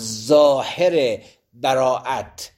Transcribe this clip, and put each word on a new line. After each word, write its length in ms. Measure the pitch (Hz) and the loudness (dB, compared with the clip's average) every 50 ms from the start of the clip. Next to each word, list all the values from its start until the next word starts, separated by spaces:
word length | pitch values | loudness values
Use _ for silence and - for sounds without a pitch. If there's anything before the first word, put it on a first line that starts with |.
| 113 110 110 110 110 | -10 -10 -10 -8 -2
ظاهر 960 | 120 151 147 147 143 139 135 127 - - 160 175 180 175 156 135 120 107 - - - _ _ _ _ _ | 2 4 6 6 6 4 2 -2 -6 -4 -2 0 0 2 0 0 0 -2 -6 -10 -16 _ _ _ _ _
براعت 1000 | 120 123 135 135 131 131 127 127 - - 127 131 113 95 - - - - - _ | -6 -2 -2 0 0 0 0 -2 -2 -4 -6 -6 -6 -8 -12 -16 -20 -20 -20 _